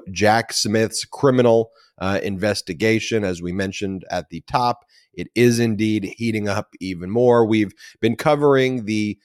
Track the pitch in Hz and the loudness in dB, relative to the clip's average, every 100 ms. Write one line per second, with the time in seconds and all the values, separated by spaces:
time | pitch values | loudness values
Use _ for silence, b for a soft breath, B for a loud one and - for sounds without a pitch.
0 | - 87 104 113 113 - 107 110 110 - | 0 -2 2 2 0 -4 -2 0 0 -4
1 | - - 143 127 123 113 113 b b _ | -10 -2 2 4 4 4 2 b b _
2 | 92 98 101 95 104 101 - 78 110 113 | -4 -2 -4 -4 -2 -4 -6 -2 0 0
3 | - 113 98 87 87 92 98 - 98 95 | 0 -2 -2 -4 -6 -4 -6 -6 -8 -8
4 | - 90 - 82 - 139 123 120 _ b | -6 -8 -8 -14 -6 -2 -2 -4 _ b
5 | b - 85 - 120 117 117 104 110 107 | b -14 -8 4 4 4 0 0 0 -2
6 | 98 - 117 110 104 98 - - 92 87 | -4 -6 -4 -4 -2 -4 -6 -10 -10 -8
7 | 90 113 123 120 110 110 98 - B B | -4 2 4 6 4 2 0 -4 B B
8 | 113 117 156 147 147 135 131 127 104 107 | -2 0 0 2 4 4 2 -2 -4 -2
9 | 104 101 | -2 -6